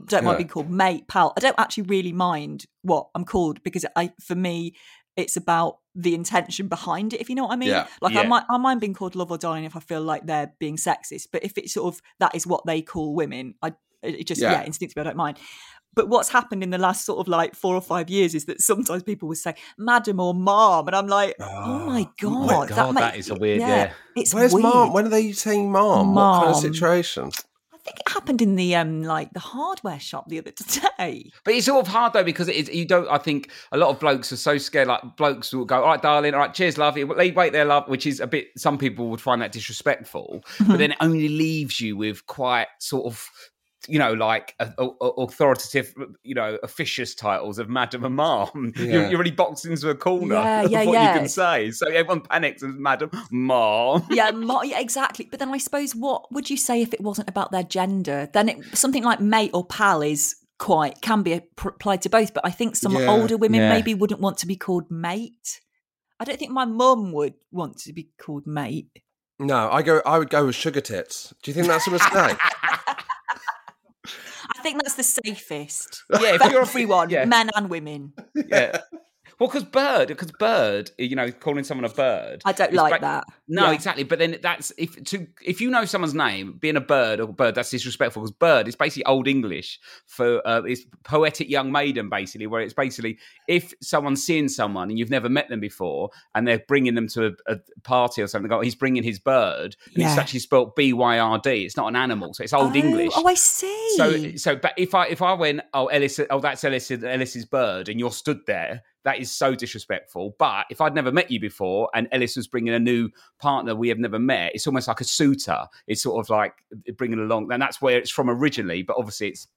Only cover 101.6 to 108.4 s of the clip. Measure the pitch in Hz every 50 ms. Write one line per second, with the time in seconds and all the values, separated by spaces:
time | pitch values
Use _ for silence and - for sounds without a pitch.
101.6 | 95 92 - 147 110 107 117 123 131 127 113 104 90 80 - - - 110 147 139
102.6 | 135 131 123 143 147 - 330 330 339 330 - 311 330 359 370 - - - - -
103.6 | 381 381 403 440 453 453 427 349 156 156 156 156 156 156 165 156 - 165 143 135
104.6 | - 156 - 175 185 180 - 185 175 - 165 - 180 180 190 175 165 151 147 151
105.6 | - - - 139 131 131 147 147 143 139 - - 147 - 139 139 139 147 131 -
106.6 | - 139 135 127 - - 131 120 117 123 127 131 131 127 - 120 113 - - 131
107.6 | 123 107 92 92 92 104 107 117 120 120 113 - - 151 143 -